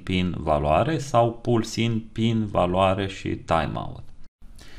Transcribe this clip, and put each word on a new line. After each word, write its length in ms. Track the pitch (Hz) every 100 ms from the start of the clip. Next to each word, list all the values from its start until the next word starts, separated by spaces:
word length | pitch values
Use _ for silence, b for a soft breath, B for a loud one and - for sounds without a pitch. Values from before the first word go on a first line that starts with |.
pin 320 | - 92 90 80
valoare 600 | 78 76 73 80 120 156
sau 340 | - 120 117
pulse 500 | 117 - 117 104 -
in 220 | 117 113 110
pin 340 | - 113 113 107
valoare 600 | 90 90 92 95 98 98
și 220 | - -
timeout. 760 | - - 82 71 57 50 - - - - _ - - B